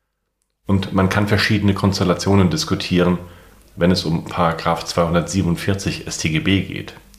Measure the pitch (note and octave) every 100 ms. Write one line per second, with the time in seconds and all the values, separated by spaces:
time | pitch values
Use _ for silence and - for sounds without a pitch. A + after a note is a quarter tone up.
0 | _ _ _ _ _ _ - G2 F#2+ G2
1 | F#2+ G#2 G#2 G2+ - G#2+ G2+ F#2+ G2+ F#2+
2 | F#2 E2+ F#2+ G2 F2 D#2 - F#2 - F2
3 | F2 F2 - - - - - - F2 F2+
4 | - D#2+ - - E2+ D#2+ E2 E2 - -
5 | E2 E2+ D#2 F#2+ E2+ E2 - G2 - -
6 | - - D#2+ D#2 F#2+ F#2+ - - G2+ -
7 | -